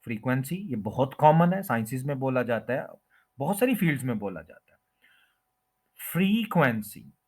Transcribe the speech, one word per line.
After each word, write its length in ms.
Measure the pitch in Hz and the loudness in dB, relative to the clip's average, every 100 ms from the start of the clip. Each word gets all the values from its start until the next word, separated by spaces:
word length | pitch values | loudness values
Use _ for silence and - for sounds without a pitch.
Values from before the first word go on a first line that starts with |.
फ्रीक्वेंसी 520 | - 110 127 127 131 180 | -8 -6 -2 -2 -2 -6
ये 200 | 202 120 | -6 -6
बहुत 380 | 101 104 135 - | -6 -2 -2 4
कॉमन 340 | 151 160 175 | 6 8 6
है, 80 | 185 | 4
साइंसेज 400 | 190 117 110 131 135 | -2 -2 -2 -6 -4
में 140 | 139 | -4
बोला 240 | 135 127 | -2 -2
जाता 300 | 117 113 107 | 0 -2 -2
है, 140 | 131 123 - _ _ _ _ | -6 -6 -14 _ _ _ _
बहुत 200 | 139 196 | -4 0
सारी 160 | 254 240 | 0 2
फील्ड्स 280 | 170 139 | 0 0
में 140 | 127 113 | -2 -4
बोला 220 | 101 87 | -4 -8
जाता 320 | 78 - _ | -14 -20 _
है। 60 | _ _ _ _ _ _ _ _ _ _ _ _ _ | _ _ _ _ _ _ _ _ _ _ _ _ _
फ्रीक्वेंसी 1120 | - 165 190 214 214 180 139 113 107 - - - | -6 0 2 2 2 2 2 2 -6 -14 -20 -20